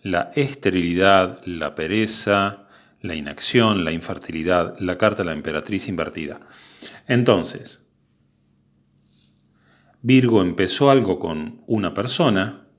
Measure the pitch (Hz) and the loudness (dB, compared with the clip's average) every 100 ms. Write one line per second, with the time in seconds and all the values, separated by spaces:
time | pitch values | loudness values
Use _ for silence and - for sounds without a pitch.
0 | 101 87 - 147 135 - 101 90 85 87 | -4 -2 -2 -2 -4 -2 -2 0 0 2
1 | 98 98 92 - - 85 76 - 80 107 | 6 6 4 -4 -12 -8 -8 -6 -2 0
2 | 107 - - 101 98 101 _ _ _ _ | 0 -2 0 2 0 -6 _ _ _ _
3 | 90 80 73 - - 123 113 101 80 82 | -10 -8 -10 -8 0 2 4 2 -2 -4
4 | - - - 80 85 90 82 - 90 87 | -8 -12 -10 -6 0 0 0 -4 -6 0
5 | 107 101 87 78 78 76 - 98 - 87 | 0 0 -6 -6 -6 -6 -4 -6 -4 -6
6 | 78 - 73 - - - - - - - | -6 -8 -10 -12 -18 -20 -20 -20 -20 -18
7 | - 123 120 98 82 - - - _ _ | -2 2 4 2 0 -12 -16 -20 _ _
8 | _ _ _ _ _ _ _ _ _ _ | _ _ _ _ _ _ _ _ _ _
9 | _ _ _ _ _ _ _ _ _ _ | _ _ _ _ _ _ _ _ _ _
10 | 120 131 123 110 90 87 92 - 139 139 | 4 6 6 4 2 0 -2 2 4 6
11 | 101 90 87 78 78 - - 107 90 98 | 4 -2 -4 -6 -10 -14 -4 -2 -2 -4
12 | 120 - 151 98 110 - _ | -6 0 2 2 -2 -8 _